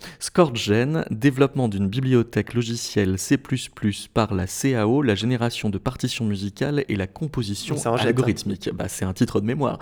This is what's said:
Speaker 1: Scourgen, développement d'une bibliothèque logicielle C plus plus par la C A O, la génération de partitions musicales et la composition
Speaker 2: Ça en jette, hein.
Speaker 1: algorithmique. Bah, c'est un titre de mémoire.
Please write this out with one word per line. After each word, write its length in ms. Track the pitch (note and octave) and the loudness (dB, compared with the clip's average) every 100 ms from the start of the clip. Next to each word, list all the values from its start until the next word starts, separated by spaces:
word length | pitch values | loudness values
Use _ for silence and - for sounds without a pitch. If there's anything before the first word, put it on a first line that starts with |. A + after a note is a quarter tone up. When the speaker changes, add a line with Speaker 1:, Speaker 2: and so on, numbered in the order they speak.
| - - | -16 -12
Speaker 1:
Scourgen, 840 | - - D#3+ A#2 G2+ G#2 C3 D#3+ - | -4 2 2 2 2 2 4 0 -2
développement 580 | G#2+ C3+ B2+ C#3 C3+ B2 | 2 2 4 2 4 0
d'une 180 | G2 G2 | 2 0
bibliothèque 680 | A2+ C3 B2+ A2+ - G#2 | 0 2 4 4 0 -2
logicielle 640 | B2 A2+ A#2 - - G2 F#2+ | -2 -2 -4 -2 0 2 2
C 180 | - C#3 | 2 0
plus 320 | - B2+ - | 0 -4 -6
plus 400 | - G#2+ G2+ - | -4 -2 -2 -4
par 240 | - G#2+ | 0 0
la 140 | G2 F2+ | 0 -4
C 280 | - C3+ | -2 0
A 140 | B2 G#2+ | 2 2
O, 140 | C3+ | 2
la 120 | C#3 | 2
génération 540 | G2 A2 B2+ A#2 - G#2+ | 2 0 0 -2 -2 -4
de 80 | F#2+ | -2
partitions 480 | - - B2+ - | -4 -4 -4 -2
musicales 640 | A2 G2+ G2+ - C#3 D3 - | -2 -2 -4 -4 -2 -2 -2
et 80 | G#2 | -2
la 100 | F#2+ | -4
composition 680 | - D#3 - G#2 G2+ - A#2 | -4 -6 -4 -4 -4 -4 -4
Speaker 2:
Ça 160 | A#2+ | 0
en 60 | A#2 | 2
jette, 80 | A#2+ | 2
hein. 20 | |
Speaker 1:
algorithmique. 640 | B2 B2+ - G2+ G2 - | 2 2 0 -2 -6 -6
Bah, 140 | F2 G#2 | -6 -6
c'est 160 | - | -4
un 80 | F#2+ | -4
titre 280 | F#2 A#2+ G#2+ | 0 0 2
de 40 | G#2 | 0
mémoire. 320 | C#3+ C3+ - | 0 -2 -2